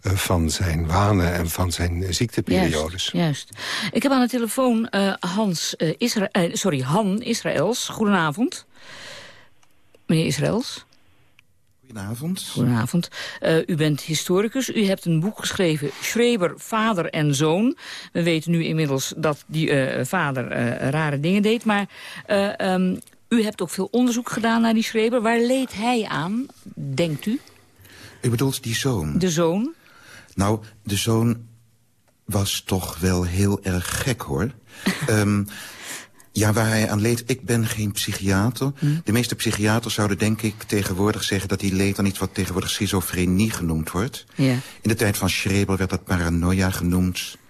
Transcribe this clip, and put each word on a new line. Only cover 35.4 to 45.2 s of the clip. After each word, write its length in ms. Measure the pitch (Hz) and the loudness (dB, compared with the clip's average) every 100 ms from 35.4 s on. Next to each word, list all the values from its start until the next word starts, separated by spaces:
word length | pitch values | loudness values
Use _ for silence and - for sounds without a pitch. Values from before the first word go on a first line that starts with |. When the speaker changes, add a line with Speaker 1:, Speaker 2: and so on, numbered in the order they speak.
| 101 - - - - - - - - | 0 -8 -16 -16 -14 -14 -14 -20 -8
Speaker 3:
ja, 200 | - 107 | 0 2
waar 140 | 107 110 | 4 2
hij 220 | 110 107 | 2 2
aan 120 | 104 | 2
leed, 220 | 110 117 - | 2 0 -2
ik 160 | 131 - | -4 0
ben 200 | 117 113 | 0 0
geen 260 | - 107 | -2 -4
psychiater. 800 | 101 - 95 95 95 110 120 135 139 | -2 -4 -2 2 4 2 0 -4 0
Speaker 2:
Hm. 60 | 147 151 | 0 0
Speaker 3:
De 80 | 165 | 2
meeste 240 | 113 120 - | 0 0 -2
psychiaters 580 | 113 98 104 110 110 | -2 0 2 2 0
zouden, 240 | - 104 98 | -2 0 2
denk 240 | 107 107 | 0 0
ik, 220 | 110 101 | -2 -4
tegenwoordig 600 | - 104 95 92 104 101 | -2 0 0 2 2 2
zeggen... 260 | - 101 90 | -2 -2 -2
dat 120 | 98 | -2
hij 80 | 98 | 0
leed 280 | 92 98 98 | 2 0 2
aan 60 | 101 | 0
iets 140 | 95 | 0
wat 140 | 95 | -4
tegenwoordig 360 | - 90 90 - | -2 -2 -2 -4
schizofrenie 840 | - 101 98 - 90 90 92 110 | -2 0 0 -2 0 2 4 2
genoemd 400 | - 85 80 80 | 0 -2 -2 -2
wordt. 340 | 90 107 - - - | -2 -4 -6 -14 0
Speaker 2:
Ja. 160 | 139 123 - - | 2 2 -4 -4
Speaker 3:
In 80 | 107 | -2
de 60 | 113 | 2
tijd 220 | 107 | 2
van 120 | 101 | 2